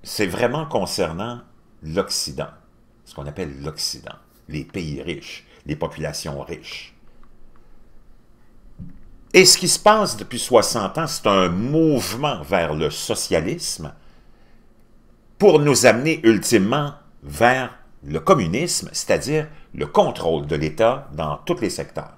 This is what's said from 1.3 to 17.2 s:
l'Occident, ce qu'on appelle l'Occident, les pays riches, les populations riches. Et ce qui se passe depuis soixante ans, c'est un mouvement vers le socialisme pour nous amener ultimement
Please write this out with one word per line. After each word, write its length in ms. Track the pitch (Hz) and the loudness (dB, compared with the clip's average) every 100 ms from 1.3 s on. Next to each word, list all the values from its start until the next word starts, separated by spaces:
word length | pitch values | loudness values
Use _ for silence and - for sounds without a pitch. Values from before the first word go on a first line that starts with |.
| 120 - - _ - | -10 -16 -20 _ -18
l'Occident, 640 | 78 85 95 - - 67 71 - _ _ _ _ - | -6 -4 -2 -4 -6 -8 -10 -12 _ _ _ _ -20
ce 80 | |
qu'on 140 | - 71 | -14 -14
appelle 340 | 76 82 67 | -10 -10 -8
l'Occident, 540 | 73 73 - - - - _ _ - | -12 -8 -8 -8 -14 -20 _ _ -12
les 160 | 76 | -10
pays 380 | - 98 80 67 | -8 -10 -8 -8
riches, 440 | 85 73 - - _ - - | -8 -10 -12 -18 _ -20 -10
les 100 | 76 | -6
populations 680 | 80 - 76 73 80 71 | -6 -6 -8 -8 -10 -10
riches. 540 | 67 82 - - - - - - - - - - - - - - - - _ - - - - - - - - - - | -10 -14 -14 -16 -18 -20 -20 -20 -20 -20 -20 -20 -20 -20 -20 -20 -20 -20 _ -20 -20 -20 -20 -18 -18 -18 -20 -20 4
Et 120 | 185 180 | 6 8
ce 120 | - | 6
qui 100 | 175 | 2
se 120 | - | 4
passe 360 | 214 214 196 104 | 4 6 2 -4
depuis 240 | 110 120 | -8 -8
soixante 580 | - 120 104 120 95 151 | 4 4 4 -2 -4 -4
ans, 100 | 160 | -6
c'est 200 | - 110 | -2 2
un 220 | 98 90 | 4 4
mouvement 920 | 87 120 156 160 135 104 110 147 110 | 0 0 2 4 2 -2 -4 -4 -4
vers 300 | 76 92 82 | 0 0 0
le 160 | 78 78 | 0 -2
socialisme 1040 | - - 110 - 85 82 170 - - 76 - - - - - - - _ _ _ - _ _ _ _ | -4 -6 -6 0 0 0 -6 -8 -8 -12 -14 -20 -20 -20 -20 -20 -20 _ _ _ -20 _ _ _ _
pour 220 | 196 156 | 6 8
nous 260 | 147 127 123 | 6 6 6
amener 360 | 113 147 156 | 6 0 4
ultimement 680 | 113 107 - 110 98 139 143 - - - | 4 4 4 2 4 0 -2 -10 -20 -20